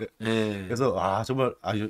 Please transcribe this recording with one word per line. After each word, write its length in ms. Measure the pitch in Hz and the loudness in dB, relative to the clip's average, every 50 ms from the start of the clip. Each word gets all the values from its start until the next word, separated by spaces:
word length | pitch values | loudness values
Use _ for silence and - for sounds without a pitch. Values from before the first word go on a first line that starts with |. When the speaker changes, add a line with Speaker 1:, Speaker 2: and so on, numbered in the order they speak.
| 110 - - _ | -8 -10 -10 _
Speaker 1:
예. 420 | - 113 113 113 110 107 104 101 95 | -2 0 2 2 2 0 0 -4 -4
Speaker 2:
그래서 320 | 92 123 113 135 127 92 92 | -4 -2 0 2 2 2 2
아, 260 | 87 95 95 104 113 | 2 2 2 0 0
정말 300 | - 127 135 131 123 - - | 0 0 0 0 0 0 -2
아, 120 | - 92 104 104 104 107 | -2 -2 0 0 -2 -2